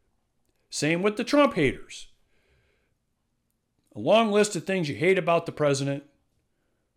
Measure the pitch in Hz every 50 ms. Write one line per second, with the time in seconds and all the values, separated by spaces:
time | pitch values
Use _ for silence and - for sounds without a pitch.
0 | _ _ _ _ _ _ _ _ _ _ _ _ _ - - - 143 151 170 175
1 | 190 214 208 - 240 - - 294 285 - - 180 147 123 - - - - - -
2 | - - _ _ _ _ _ _ _ _ _ _ _ _ _ _ _ _ _ _
3 | _ _ _ _ _ _ _ _ _ _ _ _ _ _ _ _ _ _ - 107
4 | 104 147 196 226 226 214 202 208 208 202 - 170 - - 190 190 165 147 - 101
5 | 151 185 190 185 165 170 170 170 165 - 143 - 151 143 143 135 139 139 139 143
6 | - _ _ _ _ _ _ _ _ _ _ _ _ _ _ _ _ _ _